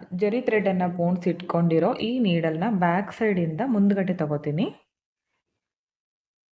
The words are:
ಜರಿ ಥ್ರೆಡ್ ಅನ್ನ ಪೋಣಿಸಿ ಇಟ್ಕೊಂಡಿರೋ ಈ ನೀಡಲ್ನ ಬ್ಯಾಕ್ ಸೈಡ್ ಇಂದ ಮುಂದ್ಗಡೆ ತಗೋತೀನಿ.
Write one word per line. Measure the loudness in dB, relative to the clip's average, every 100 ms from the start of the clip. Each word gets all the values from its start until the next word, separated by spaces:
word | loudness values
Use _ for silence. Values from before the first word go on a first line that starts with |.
| -12
ಜರಿ | -4 -2 -2
ಥ್ರೆಡ್ | 0 0 2
ಅನ್ನ | 0 0
ಪೋಣಿಸಿ | 0 0 0 0
ಇಟ್ಕೊಂಡಿರೋ | -2 -2 0 2 4 2 0
ಈ | -2 0
ನೀಡಲ್ನ | 2 2 0 0 -2 0
ಬ್ಯಾಕ್ | 2 0 -2
ಸೈಡ್ | -2 0 0
ಇಂದ | 0 -2 -2
ಮುಂದ್ಗಡೆ | 2 2 2 0
ತಗೋತೀನಿ. | -2 -2 -4 -2 -2 -4 -6 _ _ _ _ _ _ _ _ _ _ _ _ _ _ _ _ _